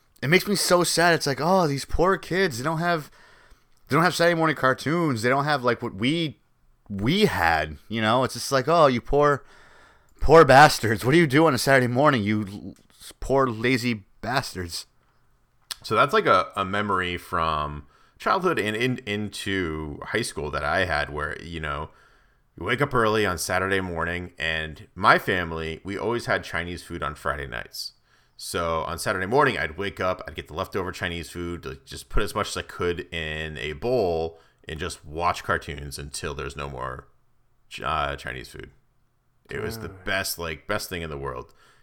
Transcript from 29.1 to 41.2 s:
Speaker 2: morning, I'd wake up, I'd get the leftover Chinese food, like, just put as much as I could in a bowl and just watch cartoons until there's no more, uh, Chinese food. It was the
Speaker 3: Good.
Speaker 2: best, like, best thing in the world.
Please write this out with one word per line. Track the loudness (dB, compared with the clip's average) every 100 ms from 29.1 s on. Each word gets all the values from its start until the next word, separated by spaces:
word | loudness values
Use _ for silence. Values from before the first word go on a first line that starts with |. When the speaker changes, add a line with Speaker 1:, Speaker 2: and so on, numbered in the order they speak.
| -4 0
Speaker 2:
morning, | 2 2 0
I'd | -6 -6
wake | -8 -4
up, | -4 -4 -8
I'd |
get | -14 -10
the |
leftover | -8 -6 -6 -6
Chinese | -6 -6 -6 -10
food, | -8 -8 -8
like, | -10 -14
just | -16 -16 -2
put | 0
as | 0
much | -2 -4
as | -6
I |
could | -10 -4 -2 -2 -6
in | -6 -4 -4 -6 -8
a | -8
bowl | -6 -2 0 0 0 -4 -8 _ _ -14
and | -8
just | -8 -10
watch | -12 -2 -2 -2
cartoons | -4 -4 -4 -12 -12 -12
until | -12 -10 -8
there's | -8 -8 -8
no | -10
more, | -8 -10 -10 -16 _ _ _ _ _ _ -10
uh, | -4 -2 -4 -6
Chinese | -10 -12 -14
food. | -12 -14 _ _ _ _ _ _ _ _
It | -8
was | -6 -8
the | -12
Speaker 3:
Good. | -12
Speaker 2:
best, | -4 -4 -4 -6
like, | -8 -10 -6
best | -6 -6
thing | -8
in | -8
the |
world. | -8